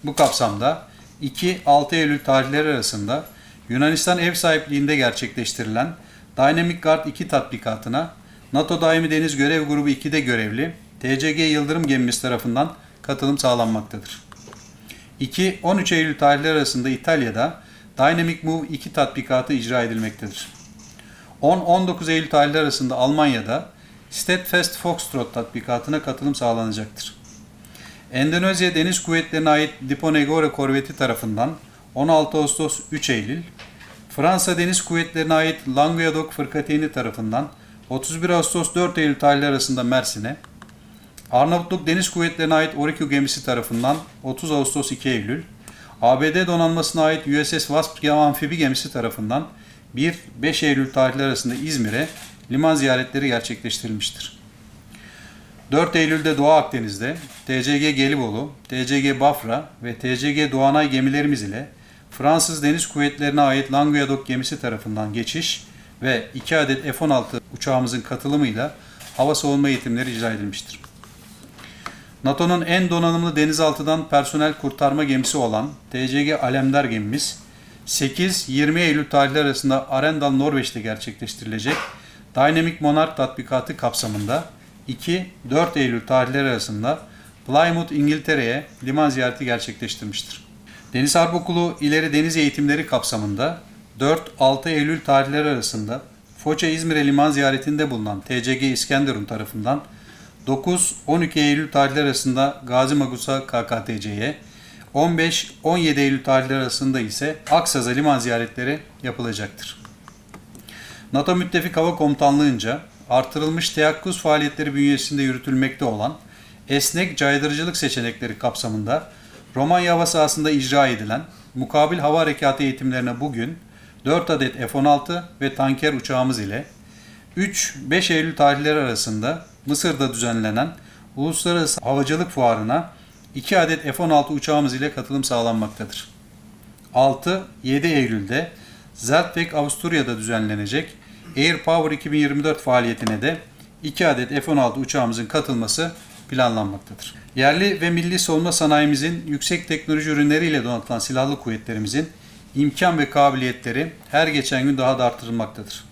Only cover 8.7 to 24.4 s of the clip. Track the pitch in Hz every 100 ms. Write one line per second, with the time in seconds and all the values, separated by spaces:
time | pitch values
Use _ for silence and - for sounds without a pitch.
8.7 | 175 165 165 160 156 156 139 139 160 147
9.7 | 147 143 135 156 151 127 117 107 110 165
10.7 | 165 - - 127 135 156 151 160 151 143
11.7 | 160 147 135 123 117 127 120 120 120 165
12.7 | - - - - 139 139 143 131 120 113
13.7 | 107 104 110 - - - - - - -
14.7 | - - - - - 131 - 190 190 170
15.7 | 196 180 170 160 143 143 143 156 156 135
16.7 | 127 127 127 - 156 117 107 143 - -
17.7 | - - - 139 170 165 165 160 165 147
18.7 | 147 - - 139 - 120 127 - 139 113
19.7 | 127 117 113 110 104 107 - - - -
20.7 | - - - - - - - 143 185 170
21.7 | 180 185 175 160 160 151 147 147 151 151
22.7 | - 131 127 131 151 147 120 - 135 -
23.7 | - - - - - - 180